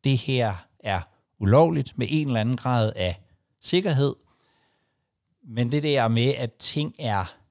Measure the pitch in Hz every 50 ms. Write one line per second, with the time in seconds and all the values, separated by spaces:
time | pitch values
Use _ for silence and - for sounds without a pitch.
0 | - 139 135 120 - - 131 123 117 107 95 87 - _ _ _ - 107 98 90
1 | 82 _ _ _ _ _ _ _ 101 98 113 143 165 165 165 147 131 - - -
2 | 123 127 147 156 151 139 123 113 107 117 127 120 - 127 127 120 110 107 - -
3 | 92 90 87 - - _ _ _ _ _ _ _ - - - 180 196 202 151 131
4 | 143 139 - _ _ _ _ _ _ _ _ _ _ _ _ _ _ _ _ _
5 | _ _ _ _ _ _ _ _ _ 156 110 117 123 120 139 147 147 151 143 135
6 | 117 113 113 117 120 135 135 - 131 117 _ _ - - - 151 151 147 - -
7 | 156 117 104 98 90 90 - _ _ _